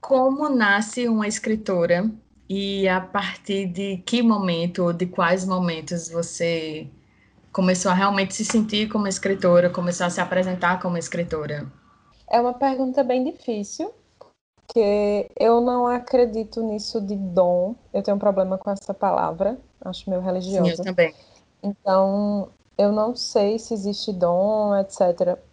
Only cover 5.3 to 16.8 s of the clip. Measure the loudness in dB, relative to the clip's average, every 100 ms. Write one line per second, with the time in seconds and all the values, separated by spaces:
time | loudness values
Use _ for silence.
5.3 | 2 0 0 0 -4 -6 -8 -6 -6 -6
6.3 | -4 -2 -2 -4 -8 -12 -18 _ _ _
7.3 | _ _ 0 2 2 2 2 2 2 -2
8.3 | -4 -2 0 0 0 -2 -2 -2 -4 -2
9.3 | 0 6 6 6 0 -4 -2 -2 -2 -2
10.3 | 0 0 0 0 0 -2 -4 -4 -6 -4
11.3 | -6 -6 -8 -10 -16 _ _ _ _ 0
12.3 | 0 2 0 -2 0 -2 0 2 2 0
13.3 | -4 -6 -6 -6 -8 -8 -10 _ _ -20
14.3 | _ _ _ _ 2 4 4 2 0 -2
15.3 | 0 4 4 4 2 0 -2 0 2 2
16.3 | 0 -6 -4 -4 -4